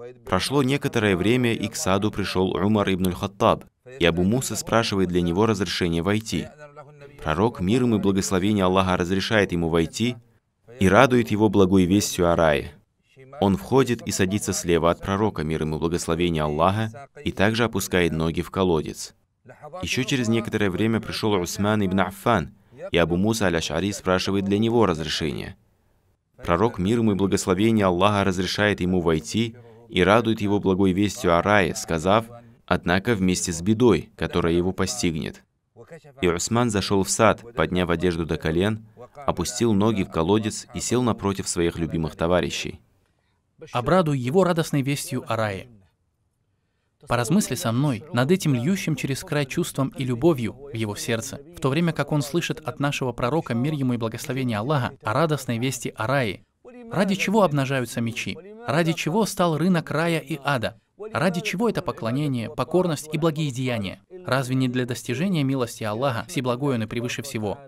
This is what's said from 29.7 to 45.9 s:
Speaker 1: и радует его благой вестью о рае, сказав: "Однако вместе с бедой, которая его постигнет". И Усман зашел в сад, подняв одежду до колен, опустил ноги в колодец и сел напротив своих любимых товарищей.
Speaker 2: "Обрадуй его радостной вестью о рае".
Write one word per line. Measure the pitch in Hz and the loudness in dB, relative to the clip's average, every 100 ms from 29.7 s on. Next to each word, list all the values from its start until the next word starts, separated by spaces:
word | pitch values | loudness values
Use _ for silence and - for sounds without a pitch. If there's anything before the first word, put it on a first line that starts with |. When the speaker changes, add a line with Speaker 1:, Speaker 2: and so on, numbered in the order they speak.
| - - | -20 -6
Speaker 1:
и | - | 2
радует | 90 110 113 110 | 6 6 4 0
его | 101 101 | 0 2
благой | 92 92 95 | 2 4 4
вестью | 90 101 - 90 85 | 4 0 0 2 4
о | |
рае, | 90 104 82 | 4 4 4
сказав: | - - 82 87 107 113 - - _ - | -2 -4 -2 2 2 0 -14 -20 _ -4
"Однако | 87 87 92 107 107 | -2 0 0 0 0
вместе | 92 90 - | 2 0 -2
с | 82 | -4
бедой, | 87 110 123 80 - - | 0 4 6 4 0 -8
которая | 82 87 85 | -4 0 2
его | 85 90 | 2 0
постигнет". | 92 92 - 87 80 50 - _ _ _ - - 165 - - | -2 -4 -2 -2 -2 -8 -12 _ _ _ -20 -20 -20 -20 -4
И | 87 | -2
Усман | 85 - 113 123 | -2 0 0 0
зашел | 101 - 101 | 0 0 0
в | 95 | 0
сад, | - 107 90 - - | 4 4 4 -4 -2
подняв | 80 90 85 | 0 0 0
одежду | 82 90 82 80 | 2 0 0 -4
до | 82 | -4
колен, | 85 82 101 110 113 - - - 135 | -2 0 0 -2 -10 -20 -20 -10 -6
опустил | - - - 117 | -4 -4 0 2
ноги | 101 107 98 | 4 2 0
в | 87 | -2
колодец | - 82 107 107 - - 87 | -2 2 2 0 -8 -12 -10
и | |
сел | - 127 | -2 0
напротив | 123 101 98 98 92 | 0 0 -2 -4 -4
своих | 90 85 82 | 0 0 0
любимых | 80 80 78 - | -4 -2 -4 -2
товарищей. | 85 87 - - - - _ _ _ _ _ _ _ _ 160 | 0 2 0 -6 -10 -12 _ _ _ _ _ _ _ _ -10
Speaker 2:
"Обрадуй | 120 123 185 156 143 | -6 2 2 2 0
его | 123 180 | 0 2
радостной | 175 170 156 147 | 2 2 0 0
вестью | 131 143 - 127 - | 0 -4 -4 -8 -4
о | 113 | -2
рае". | 107 95 120 110 _ | -2 -4 -10 -20 _